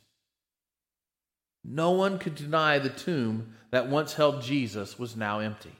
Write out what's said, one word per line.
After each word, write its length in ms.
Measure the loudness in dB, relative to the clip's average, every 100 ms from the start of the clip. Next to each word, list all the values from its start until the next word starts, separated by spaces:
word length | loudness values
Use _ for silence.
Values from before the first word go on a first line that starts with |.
| _ _ _ _ _ _ _ _ _ _ _ _ _ _ _ _
No 260 | -8 0 2
one 280 | 4 2 0
could 180 | -4 -8
deny 420 | 0 2 4 4
the 120 | 2
tomb 640 | -2 -2 0 0 -2 -6 -14 -2
that 160 | 0 2
once 260 | 0 0
held 280 | 4 4 2
Jesus 540 | 0 0 0 -4 -8 -8
was 200 | -8 -4
now 240 | -2 -2
empty. 340 | -4 -8 -14